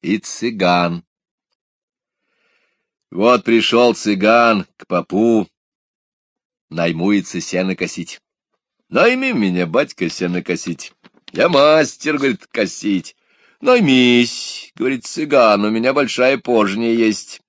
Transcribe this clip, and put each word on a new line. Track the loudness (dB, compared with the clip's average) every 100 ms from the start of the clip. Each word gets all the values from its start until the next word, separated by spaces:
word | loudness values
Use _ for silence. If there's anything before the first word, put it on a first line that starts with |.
и | -2 -4
цыган. | -4 -8 -8 -2 0 0 -2 -6 _ _ _ _ _ _ _ _ _ _ _ _ _ _ _ _ _ _ _ _ _
Вот | 0 2 2
пришел | 4 2 2 2 2
цыган | 2 -2 0 4 4 4 0 -4 _
к | -6
попу, | -6 -2 0 2 2 -2 _ _ _ _ _ _ _ _ _ _ _ _
наймуется | -4 -2 0 0 0 -2 -10
сено | -6 -4 -4 -4
косить. | -6 -8 -12 -14 _ _ _ _ _ _ _
«Найми | 0 2 2 -2
меня, | -2 -2 -2 -2
батька, | -2 -4 -6 -8
сено | -6 -6 -6
косить. | -6 -8 -6 -12 -14 _ _ _ -12
Я | -2 2
мастер, — | 4 4 4 0 -4 -6 -2
говорит, — | -2 -4 _
косить». | -6 -6 -4 -4 -4 -6 _ _ _ _ _
«Наймись, — | 2 4 4 4 6 4 2 -4 -14 -16 -18 _
говорит | -4 -4 -8
цыган, — | -10 0 4 4 4 0
у |
меня | -2 -2
большая | -2 -2 0 0 0
пожня | 0 0 0 -2 -2
есть. | 0 0 -2 -10 -20